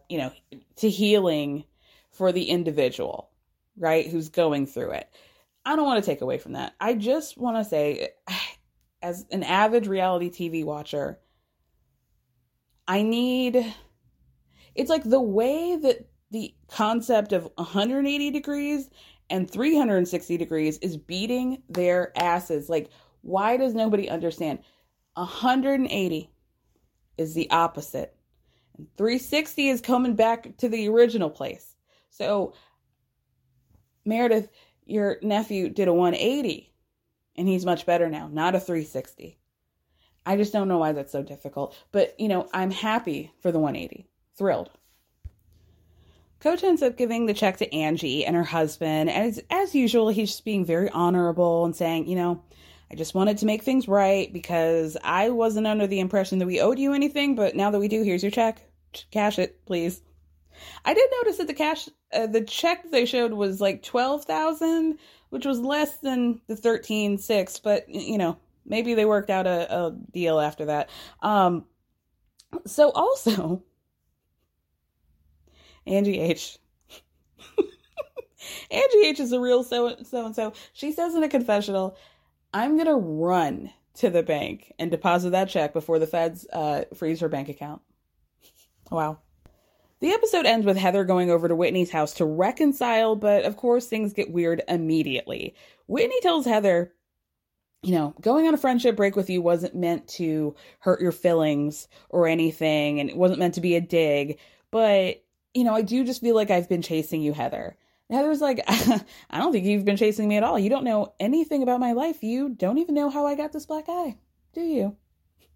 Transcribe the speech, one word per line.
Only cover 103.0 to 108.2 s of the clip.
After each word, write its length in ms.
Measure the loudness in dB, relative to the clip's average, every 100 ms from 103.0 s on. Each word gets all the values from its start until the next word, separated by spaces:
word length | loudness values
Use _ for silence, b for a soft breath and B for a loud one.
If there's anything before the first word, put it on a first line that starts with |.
and 80 | -4
it 80 | 2
wasn't 220 | 2 4
meant 160 | 0
to 60 | 0
be 160 | 0 0
a 40 |
dig, 580 | 2 2 4 2 -2 -8 b b -6
but, 520 | 2 4 4 2 -4 _ _ _
you 100 | 0
know, 100 | 2
I 80 | 2
do 220 | 0 0
just 160 | -2 -2
feel 140 | 2
like 160 | 2 4
I've 180 | 2 2
been 140 | -2
chasing 400 | -2 -4 -4 -2
you, 100 | -2
Heather." 440 | -2 -4 -6 -10 -14 _ _ -4
And 80 |
Heather's 240 | 0